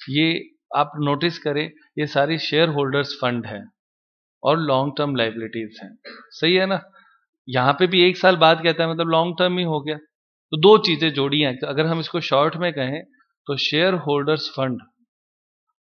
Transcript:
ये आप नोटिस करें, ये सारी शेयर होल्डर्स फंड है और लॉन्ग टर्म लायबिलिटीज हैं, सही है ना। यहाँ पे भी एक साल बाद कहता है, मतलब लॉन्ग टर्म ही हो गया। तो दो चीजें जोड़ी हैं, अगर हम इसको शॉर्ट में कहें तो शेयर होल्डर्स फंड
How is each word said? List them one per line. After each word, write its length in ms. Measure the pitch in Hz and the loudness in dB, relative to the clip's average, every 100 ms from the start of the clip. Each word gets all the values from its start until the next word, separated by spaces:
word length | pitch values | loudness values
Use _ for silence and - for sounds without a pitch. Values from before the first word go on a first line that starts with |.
| - | -6
ये 180 | 139 160 165 - _ _ 139 | 0 0 0 -6 _ _ -2
आप 140 | 147 151 | -2 -2
नोटिस 400 | 147 143 170 165 | -2 0 -2 -4
करें, 320 | 151 143 160 - _ - | -4 -4 -6 -10 _ -6
ये 80 | 151 | -2
सारी 300 | 147 143 160 | 0 0 0
शेयर 280 | - 147 165 | -2 0 2
होल्डर्स 440 | 147 139 139 139 - | 0 0 0 -2 -4
फंड 260 | 123 120 107 | -4 -4 -6
है 160 | 104 101 _ _ _ _ _ _ _ | -12 -14 _ _ _ _ _ _ _
और 160 | - 160 | 0 0
लॉन्ग 320 | 151 131 143 139 | 0 0 0 -2
टर्म 160 | 147 131 | -2 0
लायबिलिटीज 600 | 113 113 113 113 110 - | -2 -4 -8 -8 -10 -14
हैं, 80 | 98 - - - - | -20 -20 -20 -20 -20
सही 240 | - 160 | -4 0
है 120 | 185 190 | 2 2
ना। 140 | 190 - _ _ _ _ _ - | -2 -6 _ _ _ _ _ -4
यहाँ 240 | 127 127 147 | 0 2 2
पे 80 | 185 | 2
भी 160 | 185 | 4
एक 140 | 175 175 | 4 4
साल 200 | 185 180 | 4 6
बाद 260 | 160 165 | 4 4
कहता 220 | 165 160 | 2 0
है, 60 | 165 | -2
मतलब 180 | 165 170 | -2 0
लॉन्ग 260 | 160 170 170 | 0 0 0
टर्म 200 | 180 180 | 0 0
ही 60 | |
हो 160 | 175 151 | -2 -4
गया। 140 | 143 151 | -4 -8
तो 600 | - _ _ _ _ 156 | -12 _ _ _ _ 4
दो 180 | 180 220 | 6 8
चीजें 300 | - 156 160 | 6 0 0
जोड़ी 280 | 139 139 147 | 0 0 0
हैं, 160 | 147 123 | 0 -2
अगर 260 | 147 143 156 | -4 -2 -2
हम 140 | 165 | -2
इसको 200 | 151 175 | -4 -6
शॉर्ट 340 | 160 135 151 160 | 0 2 2 0
में 160 | 175 | -4
कहें 300 | 147 127 147 - _ _ _ - | -4 -4 -6 -10 _ _ _ -8
तो 100 | 139 | -6
शेयर 360 | - 147 180 185 | -2 0 0 0
होल्डर्स 460 | 143 143 143 151 - | -2 -2 0 -2 -4
फंड 320 | - 131 120 - _ _ _ _ _ _ _ _ _ | -4 -4 -4 -10 _ _ _ _ _ _ _ _ _